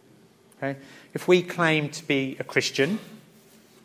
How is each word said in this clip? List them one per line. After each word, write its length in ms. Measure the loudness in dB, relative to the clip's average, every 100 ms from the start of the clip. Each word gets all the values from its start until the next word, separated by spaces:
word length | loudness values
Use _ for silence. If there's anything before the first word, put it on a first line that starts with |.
| _ -20 -20 _ _ -10
Okay? 220 | -8 -8 -12 -20 -12 -6
If 120 | 4
we 140 | 4
claim 480 | 4 0 2 2 0
to 160 | -6 -2
be 320 | -2 -2 -6
a 40 |
Christian, 560 | -4 -2 0 0 0 0 -8 -20 -20 -20 -20 -20 -20 -20